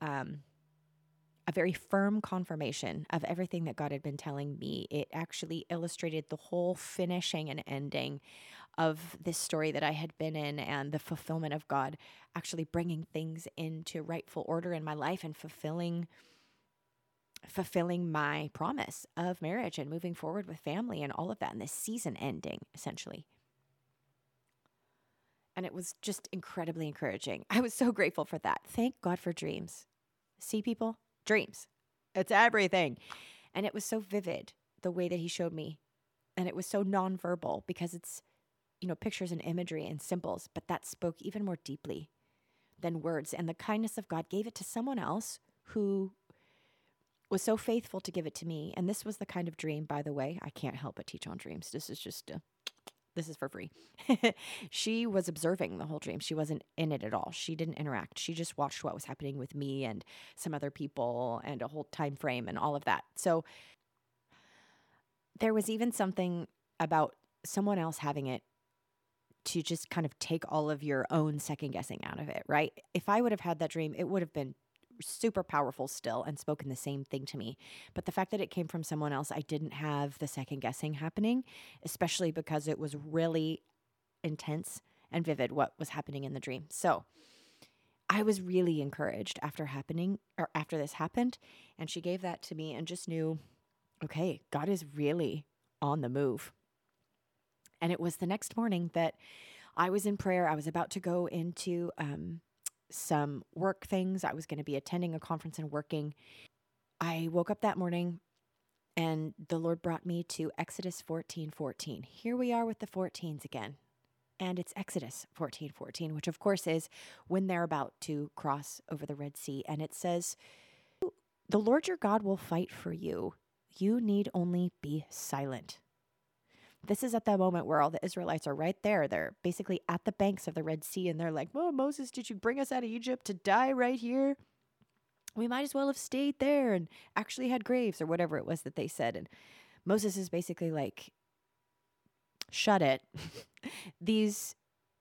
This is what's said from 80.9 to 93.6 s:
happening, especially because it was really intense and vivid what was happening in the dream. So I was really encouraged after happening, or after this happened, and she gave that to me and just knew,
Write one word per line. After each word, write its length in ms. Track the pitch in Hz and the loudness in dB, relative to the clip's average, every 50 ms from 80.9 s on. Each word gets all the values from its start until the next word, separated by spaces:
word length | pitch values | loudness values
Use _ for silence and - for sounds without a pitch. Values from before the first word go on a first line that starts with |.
| 151 | -2
happening, 500 | 139 156 165 - 208 208 226 240 262 254 - - - - - - - | -2 -4 -4 0 2 2 4 4 2 0 -4 -14 -20 -20 -20 -20 -12
especially 480 | - 165 - - 180 165 - - 185 160 | -10 -10 0 0 0 2 2 2 2 2
because 380 | 151 165 147 - 156 151 147 156 | 2 0 -2 0 -2 0 2 0
it 100 | 151 - | 0 0
was 180 | 156 143 143 | -2 -4 -6
really 640 | 147 147 156 156 165 165 165 160 160 156 160 160 - - _ _ _ _ _ _ _ _ _ _ _ | -8 -6 0 2 2 4 4 4 2 2 2 0 -4 -8 _ _ _ _ _ _ _ _ _ _ _
intense 580 | - 160 156 - - 156 151 165 190 - - - - _ _ _ _ _ | -4 -2 -2 -2 -2 -2 -2 -2 -4 -6 -10 -12 -14 _ _ _ _ _
and 140 | - 170 165 | -2 0 2
vivid 280 | 160 147 135 123 120 | 2 2 2 2 2
what 220 | 131 147 131 - - - | 4 2 2 2 0 -6
was 120 | 160 - | -8 -6
happening 340 | - 156 - - 143 139 139 | -6 -8 -6 -6 -6 -6 -6
in 100 | 135 143 | -6 -6
the 60 | 131 | -6
dream. 240 | - 139 127 131 151 - | -6 -6 -6 -6 -8 -10
So 340 | - - - 175 123 82 - _ _ - - - - - - _ _ _ - _ _ _ _ _ _ _ _ - | -4 2 4 4 4 4 0 _ _ -20 -20 -20 -20 -20 -20 _ _ _ -20 _ _ _ _ _ _ _ _ 4
I 140 | 190 214 | 4 6
was 180 | 208 214 202 190 | 6 4 4 2
really 400 | 185 180 185 180 180 175 160 151 | 0 2 4 4 6 6 4 2
encouraged 580 | 139 143 - - 147 - - 104 - - - - | 0 -2 -2 -2 -2 -2 -2 -4 -6 -6 -4 -4
after 240 | - 151 - - 156 | -6 -6 -4 -4 -6
happening, 520 | 135 139 139 - - 165 165 175 190 202 - - _ _ - | -4 -4 -6 -6 -4 -2 0 0 0 0 -2 -6 _ _ -2
or 100 | 165 - - | -2 0 0
after 240 | 160 156 - 165 156 | -2 -2 0 -2 -2
this 160 | 143 151 - | -2 -2 -2
happened, 440 | - 156 165 - 240 240 254 - - - - - - - - _ - | -2 -2 0 2 2 2 2 0 -4 -12 -20 -20 -20 -20 -20 _ -8
and 120 | 165 - | -8 -6
she 100 | - 175 | -6 -4
gave 220 | 165 175 180 180 | -2 -2 -2 0
that 200 | 185 175 170 - | -2 -4 -4 -6
to 120 | - - 170 | -8 -8 -6
me 200 | 156 156 156 127 | -6 -6 -6 -4
and 120 | 120 160 | -6 -4
just 220 | 165 180 - - 170 | -4 -6 -6 -4 -2
knew, 300 | 165 160 160 160 160 156 - - _ _ | 0 2 2 2 0 -2 -6 -14 _ _